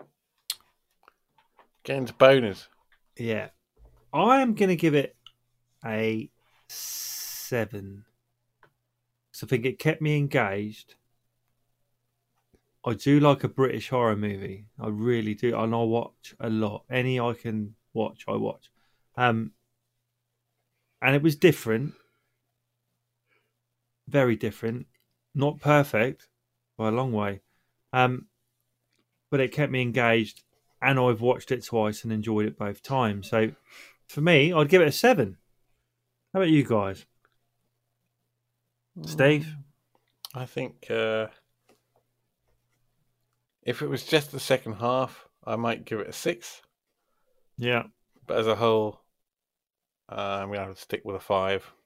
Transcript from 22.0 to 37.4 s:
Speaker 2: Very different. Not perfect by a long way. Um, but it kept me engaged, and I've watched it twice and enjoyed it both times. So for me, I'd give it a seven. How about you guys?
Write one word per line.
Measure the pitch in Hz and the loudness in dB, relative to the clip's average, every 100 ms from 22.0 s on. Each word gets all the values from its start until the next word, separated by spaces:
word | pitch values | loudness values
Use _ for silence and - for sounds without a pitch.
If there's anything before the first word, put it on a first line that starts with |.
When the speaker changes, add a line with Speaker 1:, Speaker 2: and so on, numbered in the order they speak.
| _ _ _ _ _ _ _ _ _ _ _ _ _ _ _ _ _ _ _ _ - | _ _ _ _ _ _ _ _ _ _ _ _ _ _ _ _ _ _ _ _ -4
Speaker 2:
Very | 143 127 110 | 2 2 2
different. | 110 - 113 123 - _ _ _ _ | -4 -6 -8 -8 -12 _ _ _ _
Not | 139 143 - | -2 -2 0
perfect | 147 147 143 107 127 - _ _ _ _ _ - | 2 4 4 0 0 -2 _ _ _ _ _ -4
by | 110 | -2
a | |
long | 117 131 | 0 0
way. | 107 101 98 _ _ _ _ _ | -2 -4 -6 _ _ _ _ _
Um, | 127 127 127 - _ _ _ _ _ _ _ _ _ _ | 2 2 0 -10 _ _ _ _ _ _ _ _ _ _
but | 143 | 0
it | 127 | 0
kept | - 143 | 0 -2
me | 127 | -2
engaged, | 123 117 117 117 110 - _ _ _ _ | -2 2 2 2 0 -8 _ _ _ _
and | 127 135 | 0 4
I've | 127 110 | 4 4
watched | 123 123 - | 2 0 -2
it | 127 | -6
twice | - 117 107 104 | -2 0 0 -2
and | 117 | -6
enjoyed | 110 110 107 107 | -4 -2 0 -2
it | - | -4
both | 104 101 | -8 -8
times. | - 135 110 101 92 | -4 -2 0 -2 -2
So | 113 110 - _ - - _ - | 0 0 -2 _ -20 -20 _ -12
for | 147 | -2
me, | 165 151 156 | 4 6 6
I'd | 165 147 | 2 6
give | 185 | 6
it | 151 | 6
a | |
seven. | - 240 208 101 - _ _ _ _ _ _ _ _ _ | 4 4 4 0 -6 _ _ _ _ _ _ _ _ _
How | 190 | 0
about | 175 | 4
you | 151 | 4
guys? | 120 110 98 95 - _ _ _ | 4 2 0 -6 -14 _ _ _